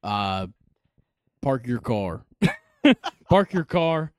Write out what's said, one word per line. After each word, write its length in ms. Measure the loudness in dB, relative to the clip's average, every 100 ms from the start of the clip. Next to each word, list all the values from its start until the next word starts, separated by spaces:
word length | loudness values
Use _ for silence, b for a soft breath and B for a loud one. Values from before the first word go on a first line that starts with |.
uh, 420 | -4 -2 -2 -2 -6 -12 _ _ _ _ _ _ _ _
park 240 | -4 -4 -4
your 140 | -6
car. 440 | -2 -2 -2 -8 -14 _
<laughs> 540 | -2 -2 _ _ 2 2 -2 _ _
Park 240 | 2 2
your 120 | -4
car 480 | -2 0 0 -2 -6